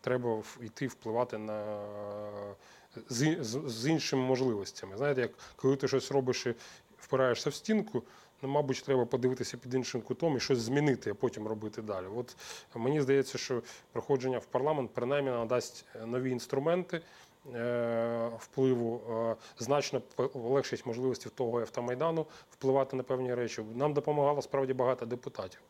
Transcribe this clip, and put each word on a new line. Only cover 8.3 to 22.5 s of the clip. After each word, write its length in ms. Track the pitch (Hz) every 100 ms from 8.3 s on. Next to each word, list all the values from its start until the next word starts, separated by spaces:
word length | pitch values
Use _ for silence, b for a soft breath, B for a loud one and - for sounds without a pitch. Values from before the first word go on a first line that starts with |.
| _
ну, 80 | 135
мабуть, 340 | 143 135 131 -
треба 200 | 131 120
подивитися 520 | 131 127 127 117 123
під 160 | 123
іншим 280 | 131 123 123
кутом 360 | - - 165 131
і 20 |
щось 200 | - 131
змінити, 520 | 113 139 147 123 -
а 20 |
потім 340 | 101 123 110 107
робити 340 | 107 107 104
далі. 240 | 107 98 90 110
От 200 | 123 - B B B 120
мені 260 | 120 151
здається, 360 | 135 139 131 127
що 240 | - 123 B B -
проходження 460 | - - 139 127 123
в 80 | -
парламент 460 | 127 143 151 120
принаймні 360 | - 120 143 135
надасть, 540 | 120 113 123 - - - 113
е, 100 | 113
нові 260 | 123 131
інструменти, 680 | 123 - 135 147 175 180 170 B B B _ - 120
е, 760 | 120 120 117 117 117 117 117 113
впливу, 640 | - - 131 123 117 120 117
е, 240 | 113 113 110 B -
значно 420 | 120 143 139 135 - -
п-, 120 | 131
полегшить 580 | 135 113 139 135 - 127
можливості 420 | 117 131 120 -
в 20 |
того 280 | - 123 120
Автомайдану 640 | 110 - 120 123 160 165 151 B B